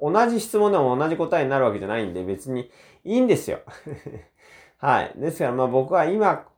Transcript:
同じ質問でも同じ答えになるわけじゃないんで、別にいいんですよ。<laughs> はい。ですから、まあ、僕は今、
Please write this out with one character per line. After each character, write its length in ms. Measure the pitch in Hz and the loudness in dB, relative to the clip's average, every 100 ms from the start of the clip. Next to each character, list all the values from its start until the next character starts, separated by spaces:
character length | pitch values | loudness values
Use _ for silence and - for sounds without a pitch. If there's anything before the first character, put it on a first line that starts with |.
同 280 | 147 202 240 | 0 2 2
じ 120 | 233 | 0
質 160 | 220 214 | 0 2
問 160 | 208 | 4
で 40 | 190 | 4
も 200 | 131 127 | 2 2
同 100 | 156 | 0
じ 80 | 165 | -2
答 240 | 160 170 | 0 0
え 60 | 135 | 0
に 40 | |
な 80 | 135 | 2
る 60 | |
わ 80 | 123 | 2
け 80 | 101 | 0
じ 60 | 98 | -4
ゃ 20 | |
な 100 | 113 | -4
い 80 | 101 | -4
ん 80 | |
で、 100 | 87 | -6
別 280 | 92 98 131 | -6 -6 -6
に 180 | 123 120 - - _ - | -8 -10 -16 -20 _ -2
い 120 | 233 | 2
い 40 | |
ん 60 | 254 | 4
で 100 | 160 | 2
す 120 | - | 0
よ。 100 | - - - - 143 - - | -8 -10 -20 -16 -14 -14 -16
<laughs> 560 | - _ _ - - _ | -18 _ _ -20 -20 _
は 260 | 139 117 | 0 0
い。 100 | - - | 0 -6
で 160 | 147 | -6
す 80 | - | -2
か 60 | 139 | -2
ら、 60 | |
ま 120 | 123 127 | 0 0
あ、 20 | |
僕 260 | 127 131 | 0 2
は 120 | 180 156 | 2 2
今、 400 | 208 202 156 - | 2 2 0 -6